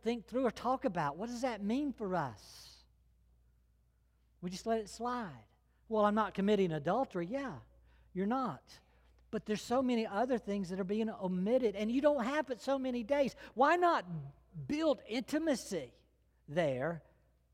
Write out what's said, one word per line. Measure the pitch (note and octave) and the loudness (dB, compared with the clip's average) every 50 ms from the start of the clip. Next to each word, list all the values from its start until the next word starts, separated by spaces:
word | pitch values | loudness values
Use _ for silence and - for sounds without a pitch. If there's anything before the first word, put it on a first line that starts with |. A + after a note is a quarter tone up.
| - | -2
think | A3 A#3+ A#3+ F#3+ - | -2 -2 -2 -4 -4
through | G#3+ B3+ C4+ | -2 0 0
or | A3+ | 0
talk | - - - A#3+ C4 C4 - | 0 0 0 0 0 2 0
about, | C4 F3 F3 D#3 C#3+ C#3+ E3+ | -2 0 0 -2 -2 -2 -4
what | G#3 A#3+ | -6 -6
does | B3 A#3 | -4 -2
that | B3+ B3+ A3+ G3 G3+ | -2 -2 -2 -2 -2
mean | G3+ A#3 C#4 D4+ C#4+ A#3 | -2 0 0 0 -2 -4
for | - A3+ F#3+ F3+ | -4 -4 -2 0
us? | F3 D3+ B2+ G#2+ - - - - - - - - - - _ _ _ _ _ _ _ _ _ _ _ _ _ _ _ _ _ _ _ _ _ _ _ _ _ _ _ _ _ _ _ | 0 0 -2 -4 -8 -16 -20 -20 -20 -20 -20 -20 -20 -20 _ _ _ _ _ _ _ _ _ _ _ _ _ _ _ _ _ _ _ _ _ _ _ _ _ _ _ _ _ _ _
We | - F3+ | -8 -8
just | F#3 F3+ - | -8 -6 -2
let | A3+ A3+ A3+ | -2 0 0
it | G#3 F#3+ | -2 -4
slide. | - - A3+ A#3+ B3 B3 A3+ F3 C#3 A#2 A2 _ _ _ _ _ _ _ _ - | -10 -8 -6 -6 -4 -4 -6 -8 -10 -14 -18 _ _ _ _ _ _ _ _ -2
"Well, | A3 G#3+ G#3 | 2 4 4
I'm | G#3 G#3 | 6 6
not | A3 G#3+ F#3+ - | 4 2 0 0
committing | - F#3+ G3+ G#3+ G3 G3 F3 D#3+ | 0 2 4 4 6 4 4 2
adultery." | D#3 C#3+ D#3+ F#3+ A#3+ C4+ - - F3+ F3 E3+ | 0 0 0 2 2 0 0 -2 -4 -4 -4
Yeah, | A#3 C4+ C#4 B3+ D#3+ A#2+ - - - - _ _ _ _ _ _ - | -4 -4 -6 -6 -8 -10 -12 -18 -20 -20 _ _ _ _ _ _ -4
you're | F3+ F#3+ | -2 0
not. | G3+ B3 C4+ C4 G#3+ C#3 A#2+ - - - - _ _ _ _ _ _ - _ - _ | 0 0 0 0 -2 -4 -6 -10 -18 -20 -20 _ _ _ _ _ _ -20 _ -14 _
But | - G#3+ - | -8 -6 -4
there's | - G#3+ - | -2 -4 -4
so | - - A#3+ C4 | -2 0 0 2
many | C4+ B3 B3 A3+ A3 | 2 2 2 2 0
other | - G3 D4+ F4 C4+ C4 A3+ | 0 0 0 2 2 2 0
things | - G3+ G3+ G3+ F#3+ E3 | 0 -2 -2 -2 -2 -4
that | F#3+ F#3 | -4 -4
are | G3+ | -2
being | F3 G#3 G#3+ A3+ A3 | -2 0 0 0 -2
omitted, | G#3+ - G3 F3+ F#3 F3+ F#3 G#3 A#3+ C4 B3+ G#3+ G3 | -2 -4 -2 -2 0 0 2 4 4 4 4 2 0
and | G3 G#3+ A3 | 0 -2 0
you | A#3+ C#4 | 2 2
don't | C4+ D4 D4 C#4 G#3+ | 4 4 4 2 0
have | A#3+ C#4+ D4+ D#4 - | 0 0 -2 -2 -2
it | B3+ G3+ | -4 -6
so | - B3+ C#4 C4+ | -2 -2 -2 0
many | C4 C4 B3 A#3+ A3+ | 0 -2 -4 -4 -2
days. | G3+ C#4 C#4+ C#4 A3+ - - - - - | 0 2 2 2 0 -2 -6 -14 -6 0
Why | G#3+ C4 D4 E4+ F4 | 4 4 6 6 6
not | F4+ E4+ E4 B3 F#3 F3+ E3+ D#3 C#3 C#3 - - - _ - D#3+ C#3 B2+ | 6 4 4 2 0 -4 -8 -8 -8 -10 -14 -18 -20 _ -14 -10 -6 -4
build | C#4+ D4+ E4 D#4 C4 - - - | -2 0 2 2 2 0 -2 -6
intimacy | G#3+ C4 A3 - - D#4 E4 D#4+ C4+ - - - G3+ E3 C3 A#2+ - - _ _ _ _ _ _ _ _ _ - | -4 -4 -4 -2 -2 0 2 2 0 0 -2 -4 -4 -4 -6 -6 -12 -20 _ _ _ _ _ _ _ _ _ -6
there | C#3+ F3 E3+ D3 C3 B2 C3 D#3+ E3+ D3+ - _ _ _ _ _ _ _ _ _ | -2 0 2 2 2 0 -2 -2 -4 -6 -10 _ _ _ _ _ _ _ _ _